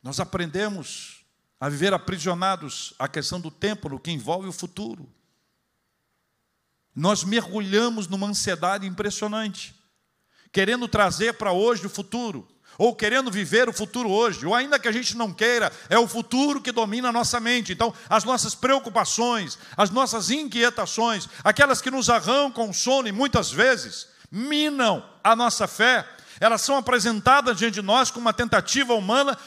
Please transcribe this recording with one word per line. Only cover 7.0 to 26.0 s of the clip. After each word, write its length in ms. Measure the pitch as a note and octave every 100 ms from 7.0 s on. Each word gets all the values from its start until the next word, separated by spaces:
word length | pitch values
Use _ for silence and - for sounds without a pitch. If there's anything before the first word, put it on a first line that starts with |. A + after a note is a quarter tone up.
| E3+ G#3
mergulhamos 800 | F3 A3+ F3 G3+ G3 G3+ A#3+ A3+ F3+
numa 220 | F#3+ G3+
ansiedade 580 | G3+ G#3 E3+ F3 G3+ G3
impressionante, 880 | F3+ G#3 G3 G#3 G#3+ A3 F#3 - - _ _ _ _ _ _ _
querendo 340 | - F#3+ A#3+ D3+
trazer 480 | - G3 C#3+ A3
para 180 | A3+ G#3
hoje 340 | F3+ A3+ A3+ F#3+
o 40 |
futuro, 580 | G3 G3 A#3 A#3 D3+ - _ _ -
ou 180 | A#3 A#3
querendo 340 | G#3 B3+ B3+
viver 380 | G3 E3 G#3+ B3
o 60 |
futuro 340 | - G#3+ B3 A3+
hoje, 380 | G3 A#3 E3 C#3+
ou 80 |
ainda 240 | A#3 C#4 C#4
que 100 | A#3+
a 40 |
gente 220 | A3 B3
não 200 | A3 A3
queira, 360 | E3 A3+ A#3+ G3 - -
é 80 | G#3+
o 100 | A#3
futuro 540 | A#3 A3+ B3+ C#4+ C#4+
que 100 | -
domina 380 | A#3 A3 A3+ B3+
a 20 |
nossa 260 | A#3 A#3 A#3+
mente. 340 | A3+ B3 F#3
Então, 200 | F3 - - -
as 160 | G#3+
nossas 300 | G#3 B3+ A3+
preocupações, 1040 | - B3+ C4+ B3 G#3+ F#3 - A#3+ A#3 E3 - - -
as 140 | G3+
nossas 400 | A3 C4 A3+ F3
inquietações, 1000 | C#4 D4 A3+ A#3 A#3 F#3+ - A#3 G#3 - -
aquelas 380 | G3+ G#3+ C#4 B3+
que 80 | C4
nos 180 | C4 A3+
arrancam 600 | A#3 E3 C4 C#4+ A#3 A3
o 20 |
sono 340 | F#3 B3 C4+ A#3
e 60 |
muitas 400 | G3 C#4 A#3+ C#3+
vezes 560 | C3 B3 A#3 A#2+ - - _ -
minam 760 | F#3 C4 D4 D4+ C#4 A#3 D#3+ - -
a 140 | G3+ A3+
nossa 320 | A#3+ - G3
fé, 400 | - A#3 A#3+